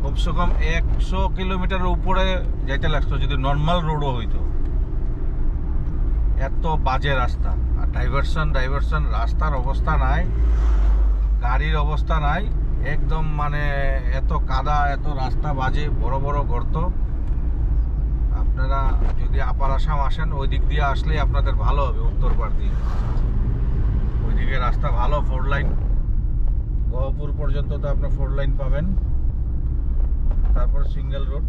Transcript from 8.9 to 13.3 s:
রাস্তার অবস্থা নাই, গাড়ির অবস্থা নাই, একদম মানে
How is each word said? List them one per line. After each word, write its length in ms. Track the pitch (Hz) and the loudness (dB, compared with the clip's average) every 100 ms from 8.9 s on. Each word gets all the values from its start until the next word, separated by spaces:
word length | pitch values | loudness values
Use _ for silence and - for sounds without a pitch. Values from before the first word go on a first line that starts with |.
| 151 151 | 0 0
রাস্তার 440 | - - - 151 131 | 0 0 0 0 0
অবস্থা 420 | 131 - - 156 | -2 0 0 2
নাই, 280 | 131 - - - - - - - - - - - - - | 2 2 0 2 2 2 2 4 4 4 2 2 2 0
গাড়ির 340 | - 139 151 156 | 0 0 0 0
অবস্থা 440 | 147 151 - 160 | 0 0 0 0
নাই, 280 | 147 156 147 - - - 117 | 0 0 -2 0 0 0 0
একদম 400 | 147 143 156 | 0 2 0
মানে 340 | 156 | 0